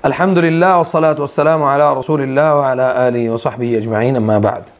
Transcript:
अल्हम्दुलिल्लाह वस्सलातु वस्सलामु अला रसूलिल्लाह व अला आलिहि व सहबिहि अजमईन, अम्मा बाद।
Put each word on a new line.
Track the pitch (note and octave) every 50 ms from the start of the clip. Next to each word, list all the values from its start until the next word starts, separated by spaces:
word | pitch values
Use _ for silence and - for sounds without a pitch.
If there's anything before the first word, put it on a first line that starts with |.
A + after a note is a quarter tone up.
| -
अल्हम्दुलिल्लाह | C#3+ A#2+ D3 F3 G3 F#3 F3 E3 E3 D#3+ E3 F3 F#3+ F#3 F3
वस्सलातु | D#3+ - - D#3+ D#3+ D#3 D3+ C#3+ C#3+
वस्सलामु | - - - D3 D#3 D#3+ D#3 D3
अला | C3+ C#3 D3 D3 D3
रसूलिल्लाह | C#3 C3 B2+ - D#3 D3 C#3 C3+ C3 C#3+ D3+ D#3 D3
व | D3 C#3 C3
अला | B2+ B2+ C3
आलिहि | B2+ B2+ B2 B2+ B2 B2 A#2+ A#2
व | A2+ A2+
सहबिहि | A#2 - C#3+ A2+ B2 B2 A#2+ A#2
अजमईन, | A2 G#2+ A2+ A2 G#2+ A#2 B2+ C3+
अम्मा | B2 A2 A2 G#2+ G#2+
बाद। | G#2 G2 - - - - -